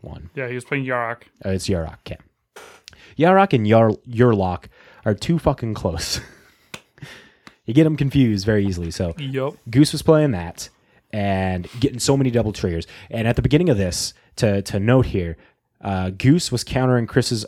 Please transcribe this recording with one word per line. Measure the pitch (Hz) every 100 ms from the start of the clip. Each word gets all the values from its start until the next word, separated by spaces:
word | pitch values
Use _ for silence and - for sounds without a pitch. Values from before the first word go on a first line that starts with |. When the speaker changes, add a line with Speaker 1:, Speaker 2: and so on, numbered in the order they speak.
Speaker 1:
one. | 80 69 80
Speaker 2:
Yeah, | 139 127
he |
was | 123
playing | - 143 131
Yarok. | 123 117 117 _ _
Speaker 1:
Uh, | 98
it's | 95 -
Yarok. | 90 82 - -
Okay. | - _ _ _ - - - - - - -
Yarok | 165 190 196
and | 123 104
Yar-, | 113 113 - -
Yarlock | 117 123 104 92 90 - - - -
are | 113
too | 101 - 170
fucking | 160 135 113
close. | 104 98 78 - -
<laughs> | - - _ _ _ - _ _ - - - _ - _ -
You |
get | 123
'em | 156 151
confused | 139 139 120 101 101
very | 107
easily. | 98 87 85
So | - 87 82
Speaker 2:
Yup. | 139 131 135 - 120
Speaker 1:
Goose | 127 151
was | 151
playing | - 156 151
that | 92 85 - - _ _ _ _
and | 107 101 95 95 90 87 123
getting | 139 120
so | - 139
many | 131
double | 117 110
triggers. | 98 95 82 - - -
And | 113 113
at | 120
the |
beginning | 120 151 180
of | 104
this, | 92 - - - _ -
to, | 110 101
to | 95 101
note | 107 127 -
here, | 98 85 80 _ _ _ _
uh, | 101 92 92
Goose | 98 131 170 -
was | 117
countering | - 131 127 123 113
Chris's, | 127 - 113